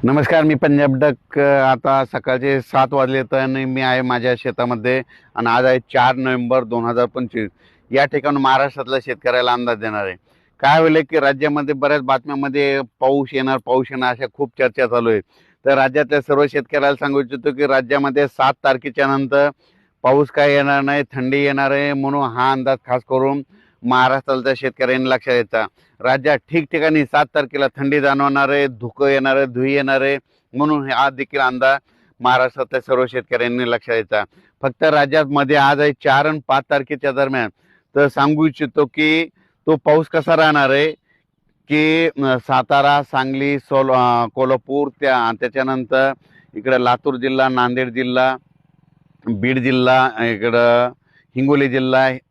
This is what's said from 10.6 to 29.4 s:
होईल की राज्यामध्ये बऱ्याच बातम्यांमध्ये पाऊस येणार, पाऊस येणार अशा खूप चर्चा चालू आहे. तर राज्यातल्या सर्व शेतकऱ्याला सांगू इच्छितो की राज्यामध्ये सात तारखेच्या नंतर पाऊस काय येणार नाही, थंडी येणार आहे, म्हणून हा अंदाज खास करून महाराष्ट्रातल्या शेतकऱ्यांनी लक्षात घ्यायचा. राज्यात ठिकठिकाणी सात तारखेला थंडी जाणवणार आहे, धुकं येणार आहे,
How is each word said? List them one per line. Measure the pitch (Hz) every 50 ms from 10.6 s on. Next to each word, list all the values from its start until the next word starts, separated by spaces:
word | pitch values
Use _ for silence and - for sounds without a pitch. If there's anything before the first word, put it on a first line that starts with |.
| - 135 147 165
होईल | 160 160 156 160 147 _
की | 160 156
राज्यामध्ये | 135 139 139 131 147 151 147 147 143 139 147
बऱ्याच | 135 139 143 147 147
बातम्यांमध्ये | 131 127 135 131 120 147 143 139 139 139 131 143 143 139 139 139 131 123 _ _
पाऊस | 135 131 139 143 135 127 -
येणार, | 131 131 135 135 127 _
पाऊस | - 127 131 131 -
येणार | 135 131 127 127
अशा | 123 117 135 117 _
खूप | - 143 120 _ -
चर्चा | 135 123 101 - 131
चालू | 117 120 120 117 117
आहे. | 110 101 92 _ _ _ _ _ _ _ _
तर | 131 139
राज्यातल्या | 131 131 135 127 151 147 120 147 147
सर्व | 131 - 143 139 147 139
शेतकऱ्याला | - 147 123 _ - 143 139 143 143
सांगू | 127 147 143 139 139
इच्छितो | 135 117 139 127 120 147
की | 131 131 147
राज्यामध्ये | 135 135 135 127 117 139 139 139 139 127 143 143
सात | 135 _ - 131 135 135 _ -
तारखेच्या | 139 131 127 - 147 120 - 143
नंतर | 139 139 139 139 123 139 139 143 143 139 _ _ _ _ _ _ _ _ _ -
पाऊस | 127 135 143 147
काय | 135 - 151 143 143
येणार | 143 143 139 139 139 139
नाही, | 139 139 143 147 139 _ -
थंडी | 139 127 131 135
येणार | 139 143 139 139 139 139 135
आहे, | 139 139 143 143 143
म्हणून | 139 135 135 143 143 139 123
हा | 113 123 127 135
अंदाज | 135 131 127 135 135 127 _
खास | - 123 127 - _
करून | 131 131 131 135 139 143 135 _ _ _ _ _ _ _ -
महाराष्ट्रातल्या | 120 123 127 127 131 131 135 - - 135 131 120 135 131
शेतकऱ्यांनी | 120 135 131 - - 131 123 127 131 131 131
लक्षात | 131 123 - 135 123
घ्यायचा. | 120 117 - - 113 107 98 _ _ _ _ _ _
राज्यात | - 127 131 135 123 151 147
ठिकठिकाणी | 127 _ _ 151 170 151 - - 160 151 160 156 151 143
सात | - - 147 147 - _
तारखेला | 151 143 120 - 143 139
थंडी | 127 _ 143 139 139 143 147
जाणवणार | 135 139 139 139 143 143 135 143 139 135
आहे, | 143 143 139
धुकं | 135 123 107 120 120 - - 143
येणार | 139 139 135 131 135 135
आहे, | 139